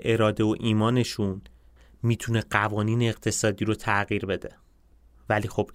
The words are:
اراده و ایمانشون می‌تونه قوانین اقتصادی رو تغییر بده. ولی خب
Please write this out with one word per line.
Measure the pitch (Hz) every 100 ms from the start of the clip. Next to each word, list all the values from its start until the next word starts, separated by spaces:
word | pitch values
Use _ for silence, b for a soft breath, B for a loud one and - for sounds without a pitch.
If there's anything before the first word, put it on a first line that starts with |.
اراده | - 113 107 104
و | 107 -
ایمانشون | 113 107 110 127 113 - 101 95 - b b b b b
می‌تونه | 117 117 - 113 107
قوانین | 104 104 104 107 120
اقتصادی | 117 110 113 - 110 98
رو | 107
تغییر | 107 - 101 101 101 95
بده. | 92 - - _ _ _ _ _ - -
ولی | 107 101
خب | - 101